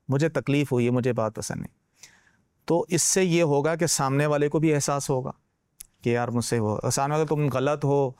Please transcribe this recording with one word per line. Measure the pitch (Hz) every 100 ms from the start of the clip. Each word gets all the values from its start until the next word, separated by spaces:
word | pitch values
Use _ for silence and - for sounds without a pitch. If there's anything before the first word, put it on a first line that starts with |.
| -
مجھے | 139 160
تکلیف | 147 123 143 139
ہوئی | 123 120
ہے، |
مجھے | 127 123
بات | 117 110
پسند | - - 80
نہیں۔" | - _ _ _ - _ _ _ _ _
تو | - 170 -
اس | 170
سے | - 196
یہ | 185 165
ہوگا | 165 143 151
کہ | 165 165
سامنے | - 135 139 147
والے | 147 147
کو | 160
بھی | 160
احساس | 147 143 143 139
ہوگا | 131 139 - _ _ _ - - _
کہ | 120
یار | 120 117
مجھ | 120
سے | 113 120
وہ، | 107 104
اور | 127
سامنے | 143 139 151
والے، | 151
تم | 151 147
غلط | 127 135 147
ہو، | 139 143 135